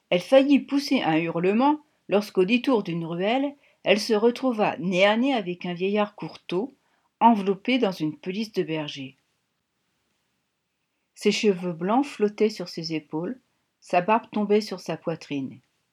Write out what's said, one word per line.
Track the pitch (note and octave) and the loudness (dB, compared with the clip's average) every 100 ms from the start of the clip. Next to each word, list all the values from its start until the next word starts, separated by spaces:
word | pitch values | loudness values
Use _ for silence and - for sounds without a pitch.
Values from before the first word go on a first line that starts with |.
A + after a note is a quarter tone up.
| - | -2
elle | F3 | -2
faillit | - C4+ C#4 C#4 | 4 4 6 4
pousser | - C#4 C#4 C4+ | 2 -4 0 0
un | - D#3+ | 2 0
hurlement | E3 E3+ F3 G#3+ C4+ D4+ _ _ - | 0 0 0 2 2 0 _ _ -2
lorsqu'au | F#3+ G#3 - | 0 0 0
détour | F#3 A#3+ C4 B3 | 2 2 2 0
d'une | G3+ E3+ E3 | 0 -6 -4
ruelle, | E3+ G3 B3+ C#4+ C#4 _ _ | -4 -2 0 -2 -6 _ _
elle | - G#3 | 0 0
se | G#3 | 2
retrouva | G#3 A#3 A#3+ C4 A3 F3+ - | 2 2 0 -2 0 -2 -2
nez | E3+ F3+ G3 | -2 4 4
à | A3 | 4
nez | C4 | 0
avec | C4 F3 F3 F3+ | -2 -4 -8 -8
un | |
vieillard | E3+ F#3+ G#3 G#3 - | -4 -2 0 -2 -4
courteau, | D#3+ - - F3 B3 - _ _ _ - | -12 -12 -8 -6 -6 -10 _ _ _ 2
enveloppé | A3+ A3 F#3+ G3 - B3+ | 4 4 0 -2 0 0
dans | G#3+ | 0
une | F3 D#3 D3+ | -2 -6 -6
pelisse | - F#3+ A3 | -8 -6 -6
de | - | -4
berger. | D#3+ D#3+ D3 D3 C3+ - _ _ _ _ _ _ _ _ _ _ _ _ _ _ _ _ _ _ _ - | -4 -4 -8 -12 -14 -18 _ _ _ _ _ _ _ _ _ _ _ _ _ _ _ _ _ _ _ -2
Ses | G#3+ | 0
cheveux | G3+ G#3+ F3+ F3+ | 2 2 0 -2
blancs | E3 F3+ A#3 C#4 | -4 0 0 0
flottaient | - G#3 G#3 G#3+ | -2 -2 2 -2
sur | A3 F3 | -2 -10
ses | - E3 | -10 -6
épaules, | D#3+ D#3 D#3 F3+ B3+ _ _ _ _ | -6 -6 -8 -6 -10 _ _ _ _
sa | - F3+ | -2 0
barbe | F3 A3 A3 | 2 0 0
tombait | G#3+ G3+ G#3 | -4 2 2
sur | G#3+ F#3 | 0 -10
sa | - D#3+ | -8 -8
poitrine. | - D#3+ - C#3+ C3+ - _ _ _ | -6 -8 -6 -8 -8 -12 _ _ _